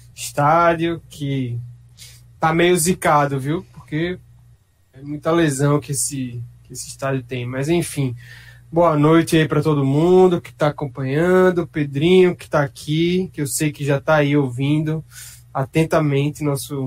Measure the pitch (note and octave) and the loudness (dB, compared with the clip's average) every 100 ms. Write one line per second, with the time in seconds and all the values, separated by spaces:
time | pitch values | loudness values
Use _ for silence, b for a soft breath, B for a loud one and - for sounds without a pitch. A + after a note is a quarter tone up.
0 | b - - - C#3+ E3 E3+ E3+ E3+ E3+ | b -16 -10 -2 2 4 2 2 -2 -6
1 | - - C#3+ C3+ B2+ A#2+ - - - B | -12 -10 -6 -4 -4 -8 -10 -18 -20 B
2 | B B - - D#3+ E3 F3 F3+ D#3+ F3 | B B -20 -4 -2 2 2 2 0 0
3 | F3 D3 C#3 C#3 C3+ F3 - - - D3+ | 2 2 2 -2 -4 -6 -8 -20 -8 -6
4 | F3 F#3 - - _ _ _ _ _ - | -4 -6 -14 -20 _ _ _ _ _ -20
5 | C#3+ D3 D#3+ E3+ D#3+ C3 C#3+ D3 - C#3 | -14 -6 0 2 2 0 0 0 -2 -6
6 | - C#3 B2+ A#2+ A#2+ - - B2 - - | -6 -6 -8 -10 -14 -18 -20 -16 -16 -10
7 | C3+ C3+ B2 B2+ A#2+ C3 C#3+ F3 - - | -6 -6 -6 -10 -8 -6 -2 -2 -2 -4
8 | C3+ A#2+ B B B B - D#3+ E3+ D3+ | -4 -6 B B B B -6 2 2 4
9 | D3+ E3 D#3+ D#3+ D#3 D3+ D#3 C#3+ C3+ C#3+ | 4 4 4 2 2 0 0 0 2 2
10 | E3+ F#3 F#3 F3 - - D3+ D3 C#3+ C3 | 4 6 6 4 -4 -2 -2 -2 -8 -6
11 | C3 C#3+ F3 F#3 F#3 F3 E3 D#3+ D3 C3+ | -4 0 2 4 4 2 -4 -4 -4 -2
12 | E3 F#3 F3+ E3+ - D#3 C#3 - - D#3 | 4 6 4 2 -4 -2 -2 -6 -4 0
13 | E3+ F#3 F#3 - D3 - D#3 D3 C#3+ C#3+ | 0 0 -4 -6 -6 -2 -4 -4 -2 -2
14 | - D#3 D3 D3 C3+ B2 C#3 D3+ D#3 D#3 | 2 2 2 2 0 -2 -2 -2 -2 -6
15 | - B B B - - C3+ D#3+ D#3+ E3+ | -8 B B B -12 -8 -4 -2 0 0
16 | D3+ C#3 C#3+ D3 D3 C#3 - C#3 | 2 0 -2 -2 -4 -4 -6 -8